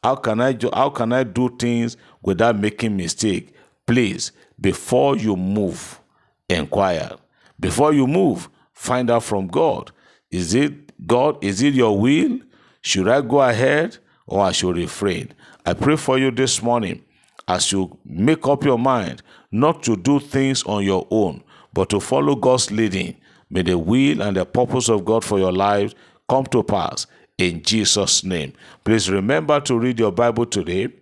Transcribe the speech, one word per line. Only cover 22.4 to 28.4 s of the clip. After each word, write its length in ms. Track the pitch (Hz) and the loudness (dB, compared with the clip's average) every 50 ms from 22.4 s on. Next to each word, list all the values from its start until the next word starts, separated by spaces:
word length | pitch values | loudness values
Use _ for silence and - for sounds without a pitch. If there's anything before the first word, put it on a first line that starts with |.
| - 127 127 123 - - | 4 2 2 2 0 -2
leading. 460 | 104 107 113 104 92 95 92 90 95 _ _ _ _ _ _ _ | 0 0 0 0 0 -4 -6 -6 -10 _ _ _ _ _ _ _
May 140 | - 90 | -4 -2
the 160 | 90 90 90 87 | 0 2 0 0
will 420 | 80 87 117 131 135 143 151 - | 2 2 2 4 4 2 2 0
and 160 | 95 104 98 | -2 -2 -2
the 80 | 95 90 | -2 -4
purpose 460 | - - 123 127 120 - 127 117 110 | 0 0 0 0 2 0 -2 2 2
of 160 | 113 101 87 | 0 0 2
God 180 | 95 110 113 - | 0 0 0 0
for 140 | - 107 98 | 0 0 2
your 140 | 95 92 | 2 2
life 420 | 90 95 98 101 104 101 101 95 - _ - _ _ _ _ - | 2 2 2 2 2 2 0 -2 -6 _ -20 _ _ _ _ -2
come 160 | 127 135 131 | 0 0 0
to 160 | 127 - 120 | 0 0 0
pass 440 | 101 - 107 95 82 - - - - _ _ _ _ _ _ - | 0 0 -2 -2 -2 -4 -6 -8 -10 _ _ _ _ _ _ -2
in 240 | 90 87 85 80 | -2 0 0 -4
Jesus' 640 | 76 - 110 113 101 92 - 107 98 92 - - - | -4 -2 -2 0 0 0 0 0 0 0 0 -2 -2
name. 300 | 95 90 82 | -4 -4 -4